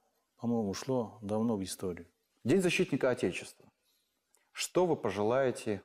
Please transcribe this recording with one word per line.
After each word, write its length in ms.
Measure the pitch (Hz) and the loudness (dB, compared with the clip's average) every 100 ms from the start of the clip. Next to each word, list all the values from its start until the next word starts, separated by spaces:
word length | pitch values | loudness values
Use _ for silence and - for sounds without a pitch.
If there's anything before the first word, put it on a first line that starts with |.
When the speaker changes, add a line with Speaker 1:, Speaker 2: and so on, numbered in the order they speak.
| _ _ _ _ | _ _ _ _
Speaker 1:
по-моему, 320 | 117 117 101 | -2 0 0
ушло 480 | 95 - 127 113 - | -4 -2 -2 -2 -8
давно 340 | 101 107 117 107 | -4 0 0 0
в 60 | |
историю. 440 | 90 - 95 85 - _ _ _ | -4 -6 -6 -6 -12 _ _ _
Speaker 2:
День 160 | 113 190 | 2 4
защитника 500 | 180 - 175 135 131 | 4 2 0 2 2
Отечества. 600 | 123 101 - - - - _ _ _ _ _ _ _ _ | 2 0 -2 -10 -18 -20 _ _ _ _ _ _ _ _
Что 340 | - - 170 180 | -10 -2 2 2
вы 100 | 139 | 2
пожелаете 840 | 110 92 107 127 131 - - 98 | 0 0 2 2 2 0 -4 -4